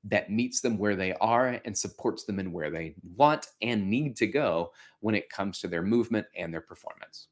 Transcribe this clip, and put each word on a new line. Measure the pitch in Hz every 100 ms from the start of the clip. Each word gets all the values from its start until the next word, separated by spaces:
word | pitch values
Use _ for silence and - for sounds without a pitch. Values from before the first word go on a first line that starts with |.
that | 101 101 -
meets | 107 123 -
them | 123 107
where | 104
they | 98 92
are | 92 110 120 127 123
and | - 101
supports | - - 120 -
them | - 98
in | 95
where | 85 76
they | 82 80 78 90 90
want | 147 151 - _
and | 113 113 95
need | 117 151 113
to | 107
go | 135 131 82 85 - - _
when | 104
it | 110 -
comes | - 98 90
to | 95
their | 87
movement | 95 117 110 110 104 -
and | 85
their | 82
performance. | - 87 - - - - -